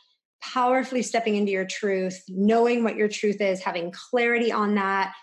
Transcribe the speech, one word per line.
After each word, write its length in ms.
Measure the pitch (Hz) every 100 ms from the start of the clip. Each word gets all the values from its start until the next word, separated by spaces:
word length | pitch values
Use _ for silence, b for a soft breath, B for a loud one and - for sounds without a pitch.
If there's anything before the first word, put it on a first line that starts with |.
| B B _ _
powerfully 600 | - 254 247 262 254 254
stepping 340 | - 233 226 208
into 160 | 202
your 140 | 190 185
truth, 580 | - 208 190 185 185 -
knowing 540 | 185 208 226 240 240
what 140 | 220 -
your 120 | 214
truth 340 | - 208 202
is, 180 | 202 185
having 320 | 196 175 170
clarity 580 | - - 247 233 233 233
on 240 | 214 208 208
that, 380 | 196 196 190 B